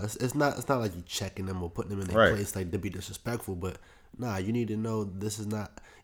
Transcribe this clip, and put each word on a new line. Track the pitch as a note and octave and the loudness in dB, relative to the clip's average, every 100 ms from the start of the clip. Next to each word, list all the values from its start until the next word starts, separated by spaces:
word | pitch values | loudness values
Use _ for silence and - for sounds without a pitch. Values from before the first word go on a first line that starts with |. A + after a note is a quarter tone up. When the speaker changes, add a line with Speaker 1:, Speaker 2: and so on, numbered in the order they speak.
Speaker 1:
It's, | G#2 - | 0 0
it's | B2 | 0
not, | C3 C#3+ - | 2 2 2
it's | B2 | 2
not | C3+ | 2
like | A2+ F2 | 2 -2
you | E2+ | -6
checking | - F#2+ - F#2+ | -4 -4 -4 -4
them | F#2 | -2
or | E2+ | -4
putting | - A#2 | -4 -4
them | G2+ | -4
in | F#2 | 2
their | G#2+ | 8
Speaker 2:
Right. | G#2+ | 8
Speaker 1:
place, | G#2+ G2+ G2+ | 8 0 -2
like, | F2+ | -2
to | F#2 | -2
be | F#2+ | -2
disrespectful, | F2+ F#2 F#2+ - A#2 - | -6 -8 -8 -4 -4 -4
but | F2+ F#2 F2 - - - - | -4 -4 -6 -12 -20 -18 -8
nah, | B2 F#2+ | -4 -2
you | F#2+ | 0
need | A#2+ A2 | 0 0
to | G#2+ | 0
know | A2 A2 | 0 0
this | G2+ F#2 G#2+ A2 | -2 -4 -4 -4
is | G#2 | -2
not, | G#2+ G#2 - - - | -4 -4 -10 -20 -10